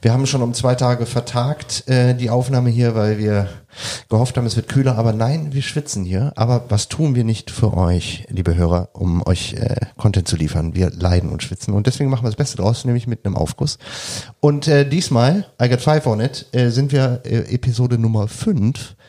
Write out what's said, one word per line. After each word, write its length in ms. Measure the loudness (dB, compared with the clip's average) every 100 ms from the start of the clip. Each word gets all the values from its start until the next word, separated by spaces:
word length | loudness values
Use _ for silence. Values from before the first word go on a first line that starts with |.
Wir 120 | 4
haben 120 | 2 2
schon 140 | 0
um 120 | -2
zwei 220 | 0 0 2
Tage 300 | 2 0 -2
vertagt, 800 | -4 -4 -2 -2 -4 -8 -10 0
äh, 240 | 2 4
die 160 | 2 0
Aufnahme 400 | 0 0 2 2
hier, 260 | 2 2 2
weil 220 | 0 0
wir 320 | 0 0 -2 -6 _ -14 -10 -10 0
gehofft 300 | 0 2 0
haben, 80 | 0
es 100 | -2
wird 140 | 0
kühler. 280 | 2 2 2
Aber 140 | 2
nein, 400 | 2 0 0 -2
wir 100 | -4
schwitzen 440 | -4 -6 -6 -6 -2
hier. 260 | 0 -2 0
Aber 280 | 0 0 0
was 180 | -2 -2
tun 280 | -2 0 2
wir 100 | 0
nicht 260 | -2 -6
für 240 | -2 0 2
euch, 500 | 2 2 -2 -10 -8
liebe 260 | -2 0 2
Hörer, 340 | 2 2 -2
um 320 | -4 -2 0 0
euch, 280 | -2 -2 -4
äh, 200 | -4 -4 -6 -2
Content 280 | 0 0 -2
zu 100 | -2
liefern? 360 | 0 0 -2
Wir 160 | 0 0
leiden 380 | 0 2 2 0
und 120 | -6
schwitzen. 300 | -8 -8 -2
Und 120 | 0 0
deswegen 240 | 0 0
machen 140 | 0
wir 60 | -2
das 80 | -2
Beste 200 | -4 0
draus, 280 | 0 0 0
nämlich 220 | -2 -2
mit 180 | -6 -4
einem 100 | -2
Aufguss. 420 | -4 -2 -6 -6 -12 -12 -10 -12 -14 0
Und, 300 | 0 2 4
äh, 180 | 4 4
diesmal, 600 | 0 2 4 4 2 -2 _
I 60 | 0
got 140 | 2
five 240 | 2 2 2
on 140 | 0
it, 240 | -2 -4 -6
äh, 160 | 0 2
sind 240 | 2 2
wir, 280 | 2 2 -2 -2
äh, 280 | -2 -2
Episode 440 | -2 -2 0 2 2
Nummer 320 | 2 2 -2
fünf 640 | -2 -2 2 0 0 -10 -20